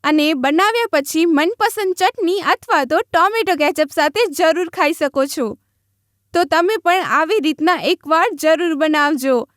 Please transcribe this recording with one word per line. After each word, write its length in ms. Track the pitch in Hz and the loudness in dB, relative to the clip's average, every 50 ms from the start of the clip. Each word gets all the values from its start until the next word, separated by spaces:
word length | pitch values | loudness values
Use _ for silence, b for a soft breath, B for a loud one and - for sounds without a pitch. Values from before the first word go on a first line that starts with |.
| - | 0
અને 300 | 285 311 302 294 302 320 | 2 2 2 2 2 0
બનાવ્યા 580 | 262 247 277 294 330 392 427 453 466 466 427 | 0 0 0 2 2 2 2 2 0 -2 0
પછી 340 | - 294 277 - - 320 330 | 0 -2 -2 -2 -2 0 2
મનપસંદ 680 | 339 320 285 302 349 466 _ 415 453 - 427 403 381 370 | 2 2 2 2 0 -2 _ -2 -2 -2 -2 -4 -4 -2
ચટણી 460 | - 370 427 - - 392 330 370 403 | 0 0 -2 0 -2 -2 -2 -2 -2
અથવા 440 | - 277 359 403 - - 415 311 269 | 0 -2 -2 -2 -2 -2 0 0 0
તો 200 | 247 302 349 453 _ - | 0 -2 -2 -2 _ 0
ટોમેટો 420 | 330 339 392 427 453 381 370 359 | 0 0 2 0 -2 0 -2 0
કેચઅપ 400 | 285 294 294 302 311 311 285 - | 0 0 -2 0 0 -2 -2 0
સાથે 260 | 330 285 302 - 427 480 381 | 0 0 0 0 0 -2 -2
જરૂર 380 | 285 311 370 320 320 339 370 339 | 0 0 2 2 2 0 -2 -6
ખાઈ 240 | - 370 339 294 330 | -2 -2 -2 -2 0
શકો 320 | - 302 277 - 277 269 | -2 -4 -2 0 -2 -2
છો. 220 | 277 - 320 247 208 202 _ _ _ _ _ _ _ _ _ _ _ _ _ _ _ - | -2 -2 -4 -4 -6 -6 _ _ _ _ _ _ _ _ _ _ _ _ _ _ _ 0
તો 100 | 339 349 | 0 0
તમે 340 | 285 320 320 339 370 440 | 2 2 0 2 0 -2
પણ 240 | 370 _ 349 349 381 | 0 _ 0 0 0
આવી 380 | 339 - 226 285 320 320 427 440 | 0 0 0 0 0 0 0 0
રીતના 420 | 277 311 311 - 302 339 359 302 - | 0 -2 -2 0 0 0 0 0 0
એકવાર 440 | - 359 - - 294 320 330 349 480 349 | -2 -2 -2 -2 -2 0 0 0 0 -2
જરૂર 420 | 277 294 311 320 311 349 339 320 | -2 2 2 2 2 0 -2 -2
બનાવજો 720 | 277 311 311 311 302 294 294 311 254 254 269 254 240 - _ _ | 0 0 0 2 0 0 0 0 -2 0 0 0 0 -2 _ _